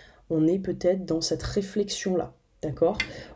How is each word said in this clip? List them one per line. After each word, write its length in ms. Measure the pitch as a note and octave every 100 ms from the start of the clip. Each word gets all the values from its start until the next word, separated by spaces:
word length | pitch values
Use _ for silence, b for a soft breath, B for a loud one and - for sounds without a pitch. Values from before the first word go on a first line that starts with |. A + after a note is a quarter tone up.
| B B B
On 180 | E3 D#3
est 120 | F#3+
peut-être 480 | F#3 F3+ F3 F#3+ F3+
dans 160 | E3
cette 200 | - E3
réflexion-là, 920 | - G#3 F#3+ G#3+ G3+ - G3 F3+ - - _ _
d'accord ? 380 | D#3 C3 E3 G#3+ B B B